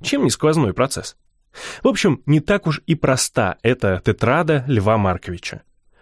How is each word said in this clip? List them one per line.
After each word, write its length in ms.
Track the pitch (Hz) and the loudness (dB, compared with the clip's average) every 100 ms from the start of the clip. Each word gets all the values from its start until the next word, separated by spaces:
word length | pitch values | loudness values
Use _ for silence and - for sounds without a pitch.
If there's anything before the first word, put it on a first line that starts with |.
Чем 220 | - 285 | -4 0
не 60 | 165 | 0
сквозной 440 | - 151 160 110 | 2 0 2 0
процесс? 420 | 92 135 - - - _ _ _ - - - | 0 -2 -4 -10 -16 _ _ _ -18 -16 0
В 40 | 269 | 0
общем, 360 | 202 185 123 - | 2 0 0 2
не 140 | 151 | 0
так 260 | - 202 165 | 2 -2 -2
уж 160 | 147 - | -6 -4
и 80 | 160 | -2
проста 640 | 139 131 - - 98 - | 0 0 -2 0 -2 0
эта 400 | 117 123 101 92 | -2 0 0 0
тетрада 600 | - 104 147 151 160 147 127 | -2 0 0 0 2 0 2
Льва 300 | 117 98 110 | 0 2 2
Марковича. 640 | 95 87 - 87 - - _ _ _ _ | 2 -2 -8 -12 -12 -14 _ _ _ _